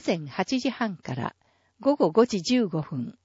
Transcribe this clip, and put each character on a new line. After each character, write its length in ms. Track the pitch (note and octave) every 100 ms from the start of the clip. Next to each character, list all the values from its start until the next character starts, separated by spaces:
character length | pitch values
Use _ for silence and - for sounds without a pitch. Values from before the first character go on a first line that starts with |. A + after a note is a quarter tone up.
| -
前 220 | E3+ D3
八 320 | - F#3 C4
時 100 | C4
半 280 | - A3 E3+
か 180 | - B2+
ら 200 | - - _ _ _ _
午 160 | C4 C#4+
後 160 | E3
五 160 | G3+ B3
時 160 | G3
十 240 | E3 B3+ G3
五 160 | D#3+
分 340 | C3+ C3+ A#2 -